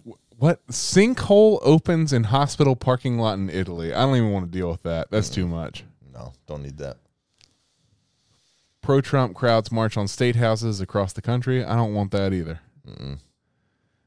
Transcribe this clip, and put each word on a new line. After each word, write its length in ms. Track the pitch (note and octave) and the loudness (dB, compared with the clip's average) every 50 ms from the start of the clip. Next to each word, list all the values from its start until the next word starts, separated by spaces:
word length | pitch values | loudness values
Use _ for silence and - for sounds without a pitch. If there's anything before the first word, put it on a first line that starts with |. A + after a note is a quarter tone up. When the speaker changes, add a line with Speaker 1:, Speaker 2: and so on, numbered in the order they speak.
| - | -20
Speaker 1:
wh-, 340 | A2+ A2 - _ _ _ A#2 | -20 -20 -20 _ _ _ 0
what? 260 | C3 E3 F3 - _ - | 2 2 2 0 _ -10
Sinkhole 880 | A#2+ - - - - F#3 G#3 A#3+ B3+ - - - G3+ G#3 G#3+ A3 G#3 - | -10 -8 -6 2 4 6 6 6 2 0 2 4 6 8 8 6 4 4
opens 500 | - C3+ D#3 E3 - - E3+ D#3+ D#3+ D3 | 4 4 4 4 4 2 0 0 0 2
in 120 | C#3 A#2 A2+ | 2 0 2
hospital 520 | G2 C3 C#3 C#3+ C3+ - - D3 C3+ C3 | 2 2 2 2 0 0 2 2 2 2
parking 420 | A#2+ - C3 B2+ B2 - C3 A#2+ A#2 | 2 0 0 0 0 -2 -2 -2 0
lot 160 | A2+ A2 G2 | 0 0 0
in 160 | G2 G2 F#2 | -2 -4 -4
Italy. 420 | D#2 F#2 F#2 F#2 F2 E2+ E2 E2 - | -4 -4 -4 -4 -6 -6 -6 -4 -2
I 60 | G2 | 0
don't 140 | B2+ C#3 C3+ | 2 2 4
even 140 | B2 A2+ G#2+ | 2 2 2
wanna 140 | G2+ G2 F2+ | 0 -2 -4
deal 240 | E2+ F2 F#2 F#2 E2+ | -4 -4 -4 -4 -4
with 120 | E2 - - | -4 -4 -6
that. 260 | F2 E2 E2 - - | -4 -4 -4 -4 -2
That's 180 | G2+ G#2+ G2 - | -2 -2 -2 -2
too 180 | - F#2+ F#2 | -2 -4 -4
Speaker 2:
Mm-mm. 40 | F2 | -4
Speaker 1:
much. 340 | E2 E2 D#2+ - - - - - _ _ _ C2+ | -4 -6 -8 -10 -12 -16 -20 -20 _ _ _ -20
Speaker 2:
No, 200 | B1+ A#1 A#1+ B1+ - _ _ | -20 -18 -18 -18 -20 _ _
don't 160 | - D2+ D2 | -14 -12 -12
need 160 | C#2 C#2 C#2 D2+ | -12 -12 -12 -12
that. 180 | C#2 C2+ B1+ - _ _ _ _ _ _ _ _ _ _ _ _ _ _ _ _ _ _ _ _ _ _ _ _ _ _ _ _ _ _ _ _ _ _ _ _ | -12 -12 -14 -16 _ _ _ _ _ _ _ _ _ _ _ _ _ _ _ _ _ _ _ _ _ _ _ _ _ _ _ _ _ _ _ _ _ _ _ _
Speaker 1:
Pro-Trump 520 | - - C#3 C#3 C3+ - - C3+ B2+ G#2+ F2+ | -2 0 2 2 2 2 0 0 0 -2 -2
crowds 380 | - B2+ A#2+ A2+ A2+ G#2 - | -2 0 2 2 2 2 0
march 240 | A#2 A2+ A2+ G#2+ - | -2 -2 -2 -2 -2
on 100 | A2 G2+ F#2+ | -2 -4 -4
state 280 | - - B2+ B2 A#2 | -2 0 0 0 2
houses 440 | A#2 A#2+ A2+ A2 G#2+ A#2 A2+ G#2+ F#2+ | 2 2 0 0 0 -2 -4 -4 -4
across 340 | F#2 - - G#2 G2 F#2 - | -6 -4 -2 -2 -2 -2 -6
the 80 | - | -8
country. 420 | - A#2 A#2+ B2 B2 C3 B2+ B2+ A#2 | -6 -4 -4 -2 -2 -2 -2 -2 -2
I 100 | - A2 | -2 0
don't 200 | A#2 A#2 G#2+ G#2 | 0 0 0 -2
want 160 | G#2 G2+ F#2+ | -2 -2 -2
that 240 | - G2+ G2 G2 F#2+ | -2 -2 0 0 -2
either. 260 | F2+ E2 D#2+ D#2+ D#2 - _ _ _ - | -2 -4 -6 -10 -12 -16 _ _ _ -20
Speaker 2:
Mm-mm. 320 | - G#1 - - C2+ C#2+ C#2+ - _ _ _ _ _ _ _ _ _ _ _ _ _ _ _ _ | -20 -16 -14 -12 -12 -12 -12 -16 _ _ _ _ _ _ _ _ _ _ _ _ _ _ _ _